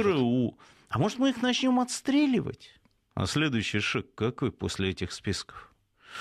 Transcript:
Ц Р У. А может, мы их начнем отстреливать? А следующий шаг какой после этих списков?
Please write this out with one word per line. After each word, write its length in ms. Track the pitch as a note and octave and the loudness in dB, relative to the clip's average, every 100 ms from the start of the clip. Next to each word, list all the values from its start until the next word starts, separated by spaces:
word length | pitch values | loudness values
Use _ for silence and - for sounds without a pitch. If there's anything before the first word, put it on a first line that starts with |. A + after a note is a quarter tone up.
Ц 40 | G#3 | 4
Р 80 | D#3+ | 2
У. 420 | B2 B2+ A#2+ - - - _ | 2 2 0 -4 -20 -20 _
А 100 | A#2 | 0
может, 200 | F#3 A3+ | 0 2
мы 120 | C4+ | 0
их 120 | A#3 | 2
начнем 380 | B3 A#3+ B3+ B3+ | 0 0 2 2
отстреливать? 920 | B3 - - C#4 D4 A#3+ - - - - _ _ _ | 0 -4 0 2 4 2 0 -8 -16 -20 _ _ _
А 120 | - G2 | -2 0
следующий 540 | D3 D#3 A#2+ G2 G#2 | 2 2 0 0 -2
шаг 260 | G#2 A#2+ - | 0 -2 -4
какой 360 | - A2 B2 A2 | -4 -4 0 -4
после 400 | - G2+ - F#2+ | -2 -6 -2 -2
этих 220 | F#2 F2 | -2 -6
списков? 600 | - - F#2+ - - - _ _ _ - - | -6 -4 -4 -6 -16 -20 _ _ _ -18 -14